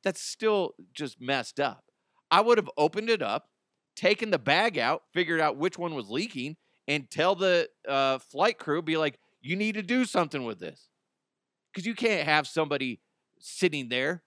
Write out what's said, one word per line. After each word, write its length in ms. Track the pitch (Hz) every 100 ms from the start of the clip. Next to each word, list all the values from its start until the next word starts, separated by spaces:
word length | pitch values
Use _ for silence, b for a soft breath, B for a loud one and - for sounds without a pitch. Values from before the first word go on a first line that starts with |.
that's 180 | 196 185
still 540 | - - 220 208 175 - -
just 260 | - 147 -
messed 380 | 123 139 120 -
up. 240 | 143 101 _ _ _ _ -
I 100 | 170
would 160 | 220 233
have 120 | 170 -
opened 320 | 151 180 226
it 100 | 226
up, 280 | 117 113 - _ _ _ _ -
taken 340 | 180 208 220
the 80 | 175
bag 400 | 117 156 220 160
out, 240 | 120 160 -
figured 280 | 170 175 165
out 160 | 156 135
which 200 | 170 180
one 180 | 170
was 140 | 151 101
leaking, 480 | 120 226 135 131 160 _ _ -
and 240 | 147 131
tell 240 | - 170
the, 340 | 190 185 175 - _ -
uh, 320 | 139 135 131
flight 400 | - 139 202 226
crew, 220 | - 151
be 160 | 160 160
like, 220 | 151 127 _ _
"You 140 | 131 180
need 180 | 214
to 80 | 208
do 220 | 185 247 247
something 380 | 196 160 143
with 140 | 120 110
this." 280 | 87 - _ _ _ _ _ _ _ _ _
'Cause 100 | -
you 100 | 180
can't 300 | 220 233 202 147
have 220 | 151 139
somebody 520 | - 156 143 135 113 _ _ _ _
sitting 500 | - - 185 147 123
there 340 | 123 139 175